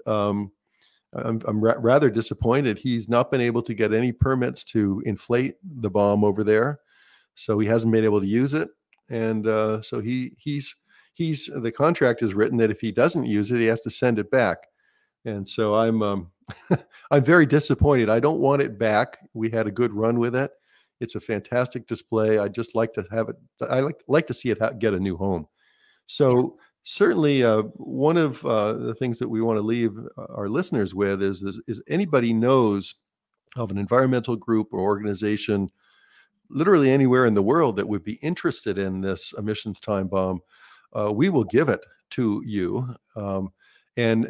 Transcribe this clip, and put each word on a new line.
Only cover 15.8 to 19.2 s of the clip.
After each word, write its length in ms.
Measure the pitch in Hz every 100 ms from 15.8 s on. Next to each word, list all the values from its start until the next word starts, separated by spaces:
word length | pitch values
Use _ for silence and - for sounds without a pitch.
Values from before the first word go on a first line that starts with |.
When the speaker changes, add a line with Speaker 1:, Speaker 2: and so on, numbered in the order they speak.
| 113 113
Speaker 1:
um, 300 | 104 101 85 _ - - -
<laughs> 420 | 180 - - -
I'm 120 | 143
very 240 | 127 175 147
disappointed. 640 | 151 - 135 147 135 107
I 100 | 113
don't 200 | 143 160
want 220 | 131 143
it 160 | 131 101
back. 400 | 110 107 123 -